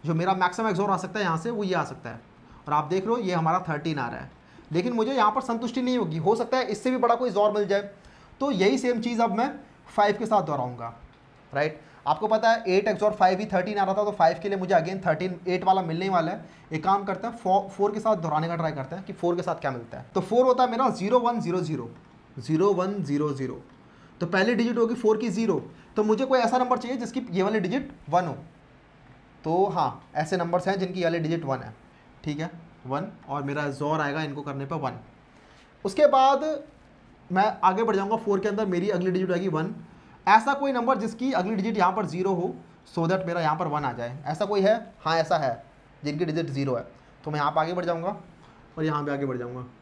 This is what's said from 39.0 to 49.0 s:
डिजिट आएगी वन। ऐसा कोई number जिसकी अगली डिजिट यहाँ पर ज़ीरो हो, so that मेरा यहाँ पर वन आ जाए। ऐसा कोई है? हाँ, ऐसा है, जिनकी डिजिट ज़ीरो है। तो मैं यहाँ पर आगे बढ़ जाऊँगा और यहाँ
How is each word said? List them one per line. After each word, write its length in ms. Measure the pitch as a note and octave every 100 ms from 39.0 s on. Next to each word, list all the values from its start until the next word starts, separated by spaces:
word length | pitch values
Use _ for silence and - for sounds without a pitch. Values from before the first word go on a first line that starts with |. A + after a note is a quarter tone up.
| F#3
डिजिट 200 | F#3 F#3
आएगी 160 | F3 F#3+
वन। 280 | D#3 F3+ - - - - - -
ऐसा 260 | A3 A#3
कोई 180 | C#4 C#4
number 260 | B3 A#3 A#3+
जिसकी 360 | A3 - C4
अगली 220 | D3 F#3
डिजिट 220 | G#3+ G3+ F#3+
यहाँ 140 | F3+
पर 140 | F#3+
ज़ीरो 280 | F3 E3+ F#3+
हो, 220 | F3 F3+ - - - -
so 160 | - E3
that 140 | F#3
मेरा 160 | E3+ E3+
यहाँ 140 | D#3
पर 120 | D#3+ D#3+
वन 160 | D3
आ 100 | C#3
जाए। 300 | A#2 A#2+ C3+
ऐसा 200 | D3 D#3
कोई 160 | G3+ G#3
है? 320 | G3 A3+ A3+ -
हाँ, 120 | D#3+ E3
ऐसा 200 | D#3 E3+
है, 280 | C3+ A2+ - - - -
जिनकी 220 | D3 D3+
डिजिट 240 | F3 D#3 D3+
ज़ीरो 260 | C3+ C#3
है। 120 | A#2 - - - -
तो 60 | D#3
मैं 80 | D3+
यहाँ 120 | D3
पर 100 | D3+
आगे 120 | D#3
बढ़ 120 | F3+
जाऊँगा 320 | F3 E3+ F3 G#3 - - - - - -
और 60 |
यहाँ 220 | D#3 D3